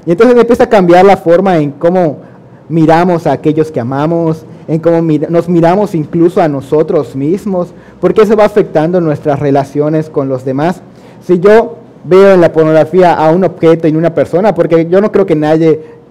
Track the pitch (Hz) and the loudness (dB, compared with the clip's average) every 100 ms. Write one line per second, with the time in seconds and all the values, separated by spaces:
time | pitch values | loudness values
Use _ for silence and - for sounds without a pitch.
0 | - 170 247 240 233 233 247 214 175 180 | -4 2 4 4 2 2 2 2 4 4
1 | 196 185 165 170 196 170 147 143 170 185 | 4 2 2 2 2 0 -2 -2 -2 0
2 | 165 - - - - - - 165 156 160 | -2 -4 -16 -20 -20 -20 -6 0 2 2
3 | 180 165 175 170 156 147 156 131 120 139 | 2 -2 -2 -2 -2 -2 -2 -4 -6 -4
4 | 156 170 165 160 - - - 160 165 165 | -2 -2 -2 -4 -10 -16 -6 -2 0 0
5 | 165 151 151 170 170 175 165 190 202 165 | 0 -2 -2 -2 0 0 2 0 -2 -4
6 | 143 175 175 196 165 139 127 151 165 170 | -4 0 0 0 -2 -2 -2 -2 0 -2
7 | 120 135 143 196 214 190 175 - - - | -4 -6 -4 -4 -4 -6 -6 -12 -20 -6
8 | 185 220 208 214 208 214 170 160 160 180 | -2 2 2 2 0 0 -2 -2 -2 -2
9 | 160 143 151 139 143 139 135 147 151 156 | -2 -4 -4 -4 -2 -2 -2 -4 -2 -2
10 | 156 147 135 131 131 131 165 180 - - | -4 -6 -6 -6 -6 -4 -4 -4 -12 -20
11 | - - - 180 196 220 - - - - | -20 -10 -4 0 4 2 2 -8 -20 -12
12 | 143 185 196 185 160 160 156 156 151 185 | 0 4 4 4 2 2 2 2 2 2
13 | 175 151 156 175 175 170 165 165 165 156 | 2 2 0 0 -2 0 0 2 0 -2
14 | 165 160 131 160 214 170 170 165 165 190 | -2 -2 -2 -2 0 0 0 0 0 0
15 | 208 196 190 156 151 160 160 151 - - | 0 -2 -2 0 0 0 0 -2 -6 -20
16 | - | -12